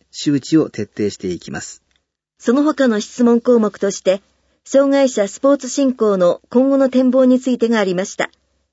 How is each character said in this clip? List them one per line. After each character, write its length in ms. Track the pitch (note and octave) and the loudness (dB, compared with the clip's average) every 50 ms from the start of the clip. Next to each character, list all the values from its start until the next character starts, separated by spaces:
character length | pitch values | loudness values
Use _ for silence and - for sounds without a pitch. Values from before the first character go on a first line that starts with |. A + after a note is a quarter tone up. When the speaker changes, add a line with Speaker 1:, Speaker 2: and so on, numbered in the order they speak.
| _ _ | _ _
Speaker 1:
周 280 | - - - D#3 C#3+ C3+ | -16 -8 -4 -2 -2 -2
知 200 | - - D#3+ D#3+ | -2 0 0 0
を 100 | C#3 - | 0 0
徹 140 | - - G#2 - _ | -4 -10 -10 -10 _
底 140 | - G#2+ G2+ | -6 -6 -6
し 80 | - | -6
て 120 | - - F#2 | -6 -8 -8
い 100 | F2 D#2+ | -8 -8
き 100 | - - | -10 -12
ま 100 | C2+ - | -12 -12
す。 220 | - - - - _ _ _ _ _ _ _ _ _ _ _ | -12 -14 -18 -20 _ _ _ _ _ _ _ _ _ _ _
Speaker 2:
そ 160 | _ - B3+ A#3+ | _ -4 -2 0
の 80 | C#4+ | 0
他 260 | D4 D#4 D4 - C4+ | 0 0 0 0 0
の 120 | B3 A3 G#3 | 0 0 -2
質 240 | - - - - A#3+ | -6 -6 -4 0 2
問 180 | A#3 A#3 A#3 | 2 2 2
項 160 | - B3+ A#3+ | 2 2 2
目 180 | A#3 G#3+ G3+ - - | 2 2 -2 -4 -4
と 100 | - G3+ | -6 -6
し 140 | F#3+ - - | -6 -4 -2
て、 180 | F#3 F#3+ G3 _ _ _ _ _ _ _ _ _ | -2 -2 -2 _ _ _ _ _ _ _ _ _
障 280 | - - C#4 C#4 C#4 | 0 2 2 2 4
害 180 | C#4 C#4 C#4 B3+ | 2 2 2 2
者 180 | - A3 G3+ | 0 -2 -4
ス 120 | G3 - - | -4 -4 -2
ポ 160 | - C#4 C#4+ | 0 2 2
ー 20 | |
ツ 120 | C4+ - B3 | 0 -2 -4
振 240 | - C#4+ C#4 C4 B3 | -4 -2 0 0 0
興 240 | - A3 G#3+ G3 | 0 0 0 2
の 220 | F#3 F3 F3 - - _ _ | 2 2 0 0 -2 _ _
今 180 | - A#3+ C4 C#4 | 0 0 2 2
後 80 | C#4 | 2
の 120 | C4+ C4+ B3+ | 0 0 0
展 200 | B3+ B3+ C4 B3+ | 0 0 0 2
望 160 | B3 C4 B3+ | 2 2 4
に 140 | B3+ B3+ B3+ | 4 2 2
つ 100 | - C4 | 0 -2
い 80 | B3 | -2
て 100 | A#3+ A#3 | -2 -2
が 120 | A3+ A#3 A3 | 0 0 0
あ 40 | G3+ | 0
り 120 | F#3+ F3+ | -2 -2
ま 100 | F3+ G3 | -4 -6
し 100 | - - | -6 -6
た。 140 | - - - _ _ _ _ _ _ _ _ | -8 -8 -8 _ _ _ _ _ _ _ _